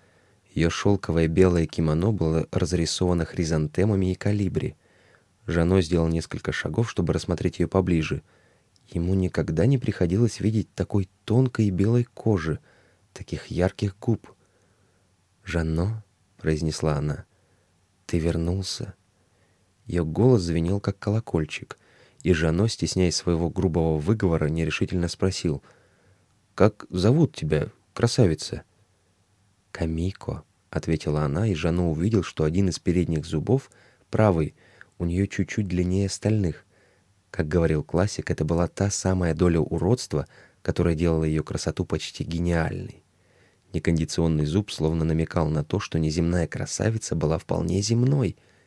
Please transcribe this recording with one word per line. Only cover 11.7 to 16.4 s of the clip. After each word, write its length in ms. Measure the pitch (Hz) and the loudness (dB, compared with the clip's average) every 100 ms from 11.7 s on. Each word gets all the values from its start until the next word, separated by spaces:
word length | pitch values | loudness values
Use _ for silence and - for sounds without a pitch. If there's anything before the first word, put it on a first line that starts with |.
белой 340 | 90 98 120 | 2 2 2
кожи, 560 | 120 - - 98 80 76 _ _ _ _ _ | 0 -4 0 0 0 -6 _ _ _ _ _
таких 340 | - - 78 - | -18 -10 -10 -6
ярких 480 | 80 90 - 101 - | 0 0 0 -6 -4
губ. 320 | - 107 - - _ _ _ _ _ _ _ _ _ _ | -2 -2 -4 -20 _ _ _ _ _ _ _ _ _ _
«Жано», 600 | - 85 80 80 95 113 - _ _ | -6 -2 0 0 -2 -4 -10 _ _
произнесла 600 | _ | _